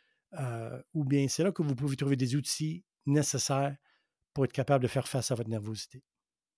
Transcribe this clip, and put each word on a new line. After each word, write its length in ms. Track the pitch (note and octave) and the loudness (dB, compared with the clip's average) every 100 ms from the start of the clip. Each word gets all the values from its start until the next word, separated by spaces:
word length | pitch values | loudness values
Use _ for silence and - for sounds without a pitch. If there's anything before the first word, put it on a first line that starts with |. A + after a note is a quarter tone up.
| _ _ _ | _ _ _
euh, 460 | E3+ B2+ A#2 A2+ B2+ - | -8 -6 -6 -8 -10 -6
ou 100 | D#3 | -2
bien 220 | C3+ C#3+ C#3 | 2 4 4
c'est 160 | - | 2
là 80 | F3+ | 0
que 120 | - | 0
vous 120 | D3+ | 0
pouvez 220 | B2 C#3+ C3+ | 0 -2 -2
trouver 180 | C#3 | 0
des 220 | C3 B2+ C#3+ | 2 2 0
outils 480 | C3 - D#3 E3+ - _ - | -2 -2 -4 -6 -12 _ 2
nécessaires 720 | C#3+ D3 C3 - C3+ C#3 C#3 _ _ _ _ _ | 2 4 0 0 0 -2 -4 _ _ _ _ _
pour 120 | - | -2
être 80 | C3 | 0
capable 320 | - B2 C#3 | 0 4 4
de 40 | B2 | 4
faire 200 | C3+ - | 0 -2
face 240 | C3 - | -2 -2
à 20 | |
votre 160 | A#2 A2 | -2 -2
nervosité. 540 | A2+ G#2 G#2+ - C3 - _ _ _ _ | -4 -4 -10 -12 -16 -20 _ _ _ _